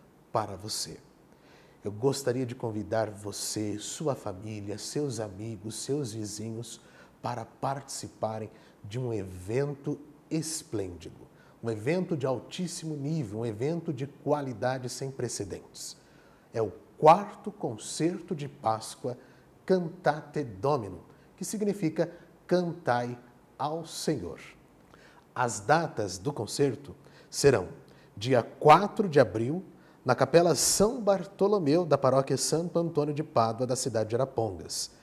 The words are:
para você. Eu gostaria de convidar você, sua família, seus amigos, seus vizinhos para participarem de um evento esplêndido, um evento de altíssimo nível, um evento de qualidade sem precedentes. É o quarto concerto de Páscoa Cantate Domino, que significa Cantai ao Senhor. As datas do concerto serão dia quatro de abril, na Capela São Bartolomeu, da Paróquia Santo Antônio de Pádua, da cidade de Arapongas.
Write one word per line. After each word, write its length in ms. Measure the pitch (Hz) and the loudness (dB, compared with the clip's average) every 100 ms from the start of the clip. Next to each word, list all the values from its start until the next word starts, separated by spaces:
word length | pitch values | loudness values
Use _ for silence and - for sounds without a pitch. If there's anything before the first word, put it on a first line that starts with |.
| - - - | -20 -20 -2
para 240 | 117 101 92 | -2 0 -6
você. 440 | 104 - - 156 - _ - - - - - - | -8 -8 -8 -12 -20 _ -20 -20 -20 -20 -20 -14
Eu 80 | 104 | -12
gostaria 540 | 104 135 135 127 123 123 | 0 0 0 -2 -2 -2
de 80 | |
convidar 560 | 120 117 107 98 110 107 | -4 -6 -6 -2 0 0
você, 680 | 101 101 - - 107 104 101 | -4 -10 -8 -6 -4 -4 -6
sua 340 | - - 151 | -8 -6 -4
família, 640 | 131 - 95 107 107 101 104 | -4 -6 -10 -10 -10 -8 -10
seus 420 | - 143 147 110 | -6 -4 -4 -4
amigos, 540 | 107 95 113 113 110 | -8 -8 -10 -10 -10
seus 400 | - - 147 123 | -10 -4 -4 -4
vizinhos 680 | 113 107 - 113 113 120 - - - - - | -6 -8 -8 -8 -8 -10 -16 -20 -20 -20 -10
para 240 | 117 120 | -8 -6
participarem 1080 | 113 - 135 139 - - 104 - 110 110 107 - - - | -10 -6 -4 -4 -8 -12 -12 -6 -4 -4 -10 -14 -20 -20
de 160 | 101 120 | -10 -6
um 120 | 123 | -4
evento 880 | 110 95 90 90 123 143 143 147 143 - - - | -4 -6 -10 -4 -2 -2 -4 -6 -8 -10 -20 -6
esplêndido, 920 | 165 156 - - 107 95 85 82 - - - - - | -4 -4 -8 -6 -6 -6 -8 -16 -18 -20 -20 -20 -8
um 80 | 117 | -6
evento 440 | 104 117 180 180 156 | -2 0 0 0 -2
de 120 | 131 | -2
altíssimo 680 | 123 - - 175 - 160 147 | -2 -6 -6 -6 -6 -6 -4
nível, 440 | 139 165 110 110 | -2 -2 -4 -4
um 60 | 120 | -4
evento 440 | 104 139 170 165 | -2 -2 -2 -4
de 140 | 127 139 | -6 -6
qualidade 840 | - 139 147 135 107 123 131 123 | -6 0 0 0 -2 -2 -2 -6
sem 220 | - 135 | -8 -8
precedentes. 880 | 135 120 - 95 92 - - - - - - - - _ | -6 -6 -4 -8 -10 -14 -14 -14 -14 -20 -20 -20 -20 _
É 80 | 117 | -2
o 100 | 107 - - - | -2 -4 -16 6
quarto 560 | 151 180 202 - 208 | 8 8 6 -10 -12
concerto 840 | - 151 110 - - 156 190 - 156 | -8 -6 -6 -8 -2 -2 -2 -8 -8
de 120 | 143 | -8
Páscoa 680 | - 113 110 - - 127 120 - - - - - | -4 0 0 -4 -8 -8 -8 -14 -20 -20 -10 2
Cantate 760 | 185 165 - 151 151 - 151 | 2 2 -2 0 0 -4 -6
Domino, 560 | 131 95 131 147 101 87 - - - - | -6 -2 0 0 -2 -10 -16 -20 -20 -12
que 80 | 185 | -8
significa 640 | 214 208 196 160 165 160 - - - - | -2 -2 0 -2 0 -2 -4 -20 -14 0
Cantai 720 | 180 175 151 - 120 123 123 - - - - | 0 0 -4 0 0 0 -8 -14 -20 -20 -6
ao 280 | 147 160 165 | -4 -4 -8
Senhor. 520 | - - 151 85 - - - - - - - - - _ | -6 -2 -2 -4 -12 -16 -20 -20 -20 -20 -20 -20 -20 _
As 280 | - 123 104 | -4 -2 -2
datas 560 | 101 156 165 - 101 92 | 2 2 2 -4 -4 -4
do 160 | 98 | -6
concerto 600 | 147 104 - 143 113 - - - - - | -4 -6 2 2 0 -10 -18 -20 -20 -12
serão 400 | - 139 117 87 - - - - - | 4 6 6 2 -10 -20 -20 -20 -6
dia 260 | 117 123 | 2 4
quatro 640 | 113 - 151 160 202 - 202 | 2 4 10 10 8 0 4
de 140 | 143 | 6
abril, 420 | 113 107 120 170 - - - - | 6 4 -2 -4 -8 -20 -20 -6
na 120 | 131 123 | 2 4
Capela 380 | 131 170 170 | 6 8 6
São 480 | - - - 208 262 | 4 4 4 4 4
Bartolomeu, 840 | 202 190 170 - 196 208 147 165 165 | 2 2 0 0 2 4 4 4 6
da 120 | 139 | 4
Paróquia 380 | 131 131 135 135 | 6 4 4 0
Santo 420 | - 156 170 170 | 2 0 0 0
Antônio 360 | 170 156 147 | 0 0 0
de 100 | 147 | -2
Pádua, 420 | 156 127 113 113 123 | 0 2 2 2 -2
da 120 | 123 | 0
cidade 320 | 135 110 104 | 0 -2 0
de 60 | 117 | 0
Arapongas. 760 | 131 - 110 85 - - - - | 0 -2 -2 -4 -8 -8 -8 -12